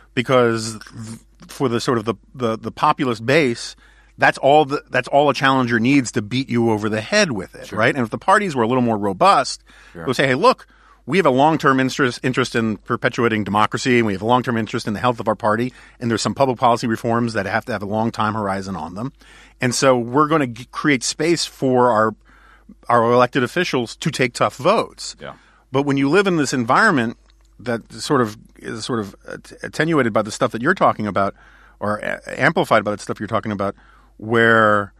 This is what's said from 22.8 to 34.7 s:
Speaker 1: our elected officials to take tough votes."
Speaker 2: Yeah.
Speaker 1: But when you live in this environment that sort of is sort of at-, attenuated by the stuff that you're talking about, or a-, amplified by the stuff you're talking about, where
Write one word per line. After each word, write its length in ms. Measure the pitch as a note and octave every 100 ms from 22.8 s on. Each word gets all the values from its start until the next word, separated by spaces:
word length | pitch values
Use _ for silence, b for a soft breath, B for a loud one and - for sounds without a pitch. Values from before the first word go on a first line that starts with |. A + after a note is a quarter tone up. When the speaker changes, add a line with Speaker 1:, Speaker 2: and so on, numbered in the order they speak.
| -
Speaker 1:
our 240 | A#2+ A2+
elected 320 | B2 B2 C#3+
officials 520 | A#2+ F3 F3 C3+ A#2 -
to 140 | D#3+
take 220 | - B2+
tough 220 | - A2 -
votes." 580 | D3 G#3 - - - -
Speaker 2:
Yeah. 140 | C#2 - b b b
Speaker 1:
But 120 | C3+
when 140 | C#3+ C#3
you 100 | C#3
live 200 | F#3 G3
in 100 | E3+
this 160 | C3+
environment 640 | C3+ A#2 D3+ A3 D3 A2+ - _ _ _ _
that 320 | G#2+ A#2 -
sort 280 | A2+ - C#3+
of 160 | A2+ A2 - -
is 280 | B2+ A#2 A2
sort 140 | A#2+
of 160 | G2 - -
at-, 260 | - - -
attenuated 500 | A2 - D#3+ D#3 A#2
by 80 | A2
the 100 | G#2+
stuff 200 | - B2+
that 100 | A2+
you're 140 | C3 A3
talking 320 | C#3+ - G#2
about, 260 | F#2+ G2 - b b b b
or 180 | G2+ G#2
a-, 420 | G1+ - - -
amplified 440 | B2+ E3+ D3 A2+
by 80 | G#2
the 80 | G#2
stuff 200 | - A2
you're 60 | G#2
talking 240 | A2 G#2+
about, 240 | G2+ G2+ - b b b -
where 760 | G#2+ A#2 A#2 A2+ G#2+